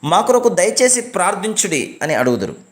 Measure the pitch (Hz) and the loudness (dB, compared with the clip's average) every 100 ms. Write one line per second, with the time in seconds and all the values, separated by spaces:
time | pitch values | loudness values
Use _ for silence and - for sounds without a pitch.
0 | 143 175 220 247 240 180 190 - 254 247 | 2 0 4 2 2 2 0 2 2 2
1 | 226 196 185 202 208 214 196 156 98 - | -2 -2 -2 -2 -4 -2 -2 -2 -4 -6
2 | 151 143 127 117 95 - - | -4 0 2 0 -4 -10 -18